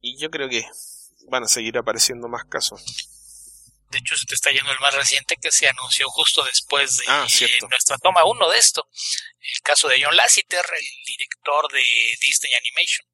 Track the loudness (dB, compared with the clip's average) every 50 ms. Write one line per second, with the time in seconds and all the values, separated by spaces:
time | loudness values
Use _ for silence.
0 | -12 -12 -10 -8 -10 -8 -6 -6 -6 -2 -4 -4 -4 -6 -14 -18 -18 -18 -20 -20
1 | -20 -20 _ _ _ -4 -4 -2 0 0 0 0 0 -4 -4 -4 -2 -2 0 2
2 | 0 0 0 -6 -10 -10 -10 -10 -12 _ -6 -4 -4 -4 -8 -8 -16 -14 -12 -12
3 | -14 -14 -18 -20 -20 -20 -20 -20 -20 -20 -20 -20 -20 -20 _ _ _ _ -10 -8
4 | -6 -4 -4 -4 -6 -4 -4 -2 0 0 0 0 0 -2 -4 0 0 0 0 2
5 | 0 0 0 -2 -2 -4 -6 -4 -2 0 0 2 4 2 0 0 -4 -4 -2 -2
6 | -2 -2 -2 0 0 0 2 0 0 0 0 -2 -2 0 0 0 2 2 0 -2
7 | 2 2 2 2 2 2 2 2 2 2 2 0 0 0 -2 0 2 0 0 2
8 | 2 4 6 6 6 6 4 2 2 2 4 4 4 4 2 0 -8 _ _ -10
9 | -6 -6 -6 -6 -8 -12 _ _ -14 -10 -10 -6 _ 2 2 2 4 4 4 4
10 | 4 2 4 4 4 4 4 2 2 _ -4 -4 -4 -4 -6 -8 -8 -10 -12 -14
11 | -12 -12 -8 -8 -10 -10 -10 _ _ -2 0 0 0 0 2 2 2 2 2 2
12 | 0 0 -2 -2 -2 0 0 -2 -2 0 -2 -2 -2 -2 -2 -2 -2 -2 -2 -4
13 | -6 _